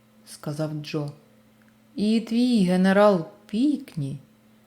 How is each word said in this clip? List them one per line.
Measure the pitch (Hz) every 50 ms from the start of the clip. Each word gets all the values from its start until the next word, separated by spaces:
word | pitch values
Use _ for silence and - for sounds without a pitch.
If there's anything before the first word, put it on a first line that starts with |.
| _ _ _ _ _
сказав | - - - - 156 147 147 156 151 151 151 147
Джо, | - - 156 147 143 147 - _ _ _ _ _ _ _ _ _ _ _ _ _ _ _
"і | - 202 214 220 226
твій | 226 - 226 233 247 254 240 220 185
генерал | 175 185 185 185 190 190 202 208 208 196 170 160 - - - _
Пікні — | - - 214 262 302 277 240 - - - 165 139 135 143 143 - _ _ _ _ _ _ _ _